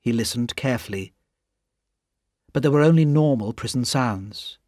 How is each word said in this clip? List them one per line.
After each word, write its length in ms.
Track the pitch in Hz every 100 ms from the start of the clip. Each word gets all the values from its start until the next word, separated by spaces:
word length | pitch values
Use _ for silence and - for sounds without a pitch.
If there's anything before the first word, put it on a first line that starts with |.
He 120 | -
listened 440 | 117 110 117 120 -
carefully, 560 | 131 120 - 98 95 _ _ _ _ _ _ _ _ _ _ _ _ _ _
but 100 | -
there 100 | 143
were 100 | 143
only 220 | 151 165
normal 480 | 156 147 156 131 104
prison 320 | 120 113 127
sounds. 760 | 123 143 127 98 98 104 - -